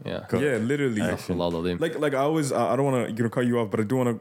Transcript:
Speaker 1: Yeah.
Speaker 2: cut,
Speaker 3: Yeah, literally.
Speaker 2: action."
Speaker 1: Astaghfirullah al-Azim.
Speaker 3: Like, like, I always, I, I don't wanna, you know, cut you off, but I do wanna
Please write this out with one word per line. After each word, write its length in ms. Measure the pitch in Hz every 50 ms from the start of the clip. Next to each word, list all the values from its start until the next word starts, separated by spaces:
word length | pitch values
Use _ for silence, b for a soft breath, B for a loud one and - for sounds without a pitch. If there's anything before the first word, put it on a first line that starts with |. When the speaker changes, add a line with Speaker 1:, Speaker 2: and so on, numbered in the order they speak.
| -
Speaker 1:
Yeah. 200 | - 92 90 - -
Speaker 2:
cut, 120 | - 117
Speaker 3:
Yeah, 160 | 139 147 127 107
literally. 440 | 110 120 147 143 143 131 113 107
Speaker 2:
action." 340 | 92 90 95 90 - - 92 87
Speaker 1:
Astaghfirullah 160 | 87 87 85
al-Azim. 240 | 82 85 90 87 87
Speaker 3:
Like, 180 | 160 170 156 -
like, 140 | 151 147 139
I 60 | 131
always, 320 | 139 147 160 160 147 135
I, 220 | - 120 117 90 117
I 20 |
don't 100 | 127 139
wanna, 220 | 139 131 123 113 -
you 140 | 113 110 117
know, 60 | 113
cut 160 | - 135 123 120
you 100 | 120 120
off, 120 | 117 101
but 80 | 98 113
I 40 | 110
do 120 | 101 127
wanna 220 | 131 123 120 113 104